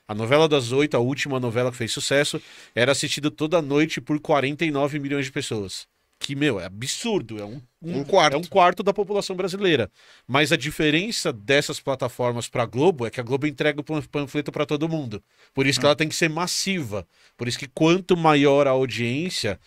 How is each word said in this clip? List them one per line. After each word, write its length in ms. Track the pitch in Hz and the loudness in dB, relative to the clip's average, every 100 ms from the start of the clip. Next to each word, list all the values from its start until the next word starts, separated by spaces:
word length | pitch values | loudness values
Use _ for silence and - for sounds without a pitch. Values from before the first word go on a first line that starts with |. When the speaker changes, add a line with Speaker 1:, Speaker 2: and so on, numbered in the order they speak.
| - | -10
Speaker 1:
a 80 | |
novela 340 | 107 113 147 160 | -6 2 4 4
das 240 | 143 120 | 2 2
oito, 240 | 135 147 131 | 0 2 2
a 40 | |
última 380 | 120 143 147 131 | 0 -2 -4 -4
novela 320 | 123 110 127 | -2 -2 -2
que 60 | 123 | -4
fez 160 | 113 | -6
sucesso, 500 | - - 139 147 156 - - - | -4 0 0 0 -4 -12 -20 -6
era 160 | 110 127 | 0 2
assistida 380 | 139 139 - 147 | 2 -2 -2 -4
toda 320 | - 156 170 | -2 0 0
noite 380 | 139 143 160 - | 2 2 2 -2
por 180 | 127 151 | -4 -4
quarenta 440 | - 147 131 147 | 2 2 0 -2
e 60 | 165 | -2
nove 260 | 143 143 151 | 0 0 -2
milhões 280 | 139 143 131 | -4 -4 -4
de 60 | |
pessoas. 540 | 147 - 113 95 - - _ _ _ | -6 -4 -6 -6 -10 -16 _ _ _
Que, 160 | - 139 | -8 0
meu, 220 | 147 101 | 0 0
é 60 | 87 | -6
absurdo. 720 | 98 131 - 233 190 113 107 | -8 -6 -4 -2 -2 -2 -8
É 40 | |
um, 160 | 101 123 - _ | -10 -12 -18 _
um, 200 | 160 139 | -8 -6
Speaker 2:
Um 40 | |
quarto. 300 | 143 190 151 | 2 4 4
Speaker 1:
é 20 | 143 | 2
um 60 | |
quarto 380 | 175 196 175 180 | 0 4 4 4
da 100 | 196 | 0
população 420 | 196 190 202 190 185 | 0 -2 -2 -4 -4
brasileira. 520 | 190 196 196 139 101 _ _ _ - | -4 0 2 2 0 _ _ _ -2
Mas 240 | 131 151 | 0 2
a 40 | 160 | 0
diferença 760 | 143 - 151 156 220 - 170 | -2 0 2 2 0 -4 -4
dessas 460 | 113 101 139 - - | -4 2 2 2 -4
plataformas 680 | - 131 123 - 123 120 - | -6 -4 -4 -2 -2 -2 -4
pra 160 | 127 117 | -4 -2
Globo 400 | 117 170 147 110 | 2 2 2 -4
é 40 | |
que 100 | - | -6
a 40 | |
Globo 200 | 117 135 151 | -4 -2 -2
entrega 340 | 135 151 147 | -2 -2 -2
o 40 | |
pan-, 180 | 143 156 | -4 -6
panfleto 480 | 131 147 139 147 147 | -4 -6 -4 -4 -4
pra 140 | 151 147 | -4 -4
todo 220 | 151 165 | -2 -2
mundo. 340 | 160 127 104 - _ _ | -4 -6 -10 -14 _ _
Por 120 | - 135 | 0 0
isso 120 | 127 | 4
que 60 | 143 | 2
Speaker 3:
Hum. 20 | |
Speaker 1:
ela 80 | 147 | 2
tem 120 | 156 | -2
que 60 | - | 0
ser 120 | 165 | -2
massiva. 760 | 156 175 - 196 185 120 101 85 _ _ - | 0 -4 -2 -2 -4 -4 -8 -10 _ _ -8
Por 100 | 120 | -6
isso 100 | - | -6
que 80 | 139 | -8
quanto 480 | - 160 180 - 170 | 2 4 4 2 4
maior 500 | 160 147 143 139 139 | 6 6 6 6 4
a 20 | |
audiência, 880 | 131 131 107 117 135 180 - 107 92 | 2 0 -2 -2 -2 -4 -4 -4 -6